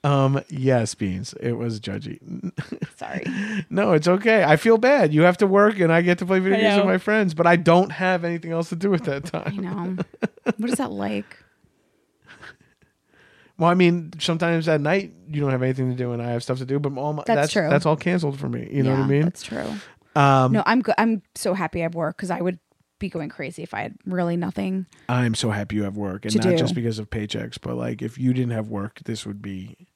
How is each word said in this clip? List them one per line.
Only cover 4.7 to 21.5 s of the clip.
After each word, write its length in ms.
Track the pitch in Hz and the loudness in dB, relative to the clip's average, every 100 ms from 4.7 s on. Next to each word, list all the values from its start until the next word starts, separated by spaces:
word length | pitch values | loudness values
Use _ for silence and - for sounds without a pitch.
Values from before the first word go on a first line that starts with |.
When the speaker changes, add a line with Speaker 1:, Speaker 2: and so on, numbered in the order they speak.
| 226 | 4
Speaker 1:
bad. 340 | 247 285 170 | 6 4 4
You 100 | 151 | 6
have 160 | 175 180 | 4 4
to 80 | 202 | 4
work 340 | 196 208 202 | 6 4 4
and 120 | 170 | 4
I 100 | 165 | 4
get 160 | 175 175 | 4 0
to 80 | 180 | 2
play 120 | 190 | 0
video 200 | 185 196 | 2 2
Speaker 2:
I 20 | |
Speaker 1:
games 160 | 220 202 | 4 4
with 80 | |
Speaker 2:
know. 80 | 196 | 4
Speaker 1:
my 60 | 185 | 2
friends, 360 | - 214 196 | 2 2 2
but 120 | 156 170 | 2 4
I 100 | 175 | 6
don't 340 | 170 175 196 | 6 4 4
have 320 | 160 185 180 | 0 0 0
anything 300 | 170 170 165 | -2 -6 -4
else 160 | 165 165 | -4 -4
to 80 | 175 | -2
do 160 | 196 | 0
at 100 | 180 | 0
that 200 | 135 139 | 0 -6
time. 180 | 160 165 - | -6 -8 -6
Speaker 2:
I 100 | 202 | -8
know. 400 | 185 185 175 185 185 - - - - 226 | -6 -6 -6 -6 -8 -6 -8 -6 -6 -4
What 120 | 233 | -4
is 60 | 247 | -2
that 140 | 254 | -4
like? 460 | 180 101 208 - - _ _ _ _ _ _ _ _ _ - - - _ _ _ _ _ _ _ _ _ - | -4 -6 -6 -10 -20 _ _ _ _ _ _ _ _ _ -20 -20 -20 _ _ _ _ _ _ _ _ _ 0
Speaker 1:
Well, 120 | 165 | 2
I 40 | |
mean, 380 | 180 180 175 160 160 | 6 4 4 -4 -8
sometimes 480 | - 165 170 165 160 | -4 0 0 0 2
at 120 | 156 | 2
night 300 | 147 190 190 165 92 | 2 0 -2 -14 -8
you 120 | 147 | -4
don't 100 | 143 | 0
have 120 | 131 | 0
anything 280 | 127 131 127 | 0 0 -2
to 60 | 127 | -2
do 160 | 123 | -4
and 80 | 120 | -4
I 80 | 120 | -4
have 100 | 120 | -4
stuff 160 | - 127 | -4 -6
to 80 | 127 | -2
do, 120 | 139 | -2
but 160 | 143 135 | -2 -4
all 180 | 147 | -4
my, 80 | 151 - | -4 0
Speaker 2:
That's 140 | 208 | 2
Speaker 1:
that's, 120 | 151 | 2
Speaker 2:
true. 160 | 214 156 | 0 2
Speaker 1:
that's 160 | 143 151 | 2 2
all 100 | 151 | 0
canceled 420 | 175 180 156 139 | 0 0 -2 -4
for 120 | 139 | -6
me. 180 | 120 - | -6 -4
You 120 | 143 | 0
know 80 | 131 | 2
what 80 | 131 | 2
I 40 | |
Speaker 2:
Yeah, 40 | 135 | 2
Speaker 1:
mean? 140 | 139 | 2
Speaker 2:
that's 200 | 165 - | 2 -2
true. 220 | - 220 - 208 - _ _ | -10 -8 -8 -8 -14 _ _
Speaker 1:
Um, 380 | - 139 135 131 | 4 6 6 4
Speaker 2:
No, 100 | 214 - | 2 4
I'm 160 | 233 | 2
go-, 100 | 226 - | 2 2
I'm 240 | 226 220 _ | 2 0 _
so 200 | - 208 | -6 -4